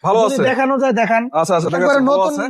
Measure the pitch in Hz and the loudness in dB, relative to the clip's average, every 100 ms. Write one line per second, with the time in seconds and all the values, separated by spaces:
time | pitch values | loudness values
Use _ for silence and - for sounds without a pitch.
0 | 175 220 220 269 196 247 269 269 269 220 | -2 2 2 0 0 0 0 0 0 0
1 | 220 226 240 156 165 175 170 - 185 277 | 0 0 0 -2 0 0 0 0 2 2
2 | 262 285 190 294 247 | 2 2 0 -2 -4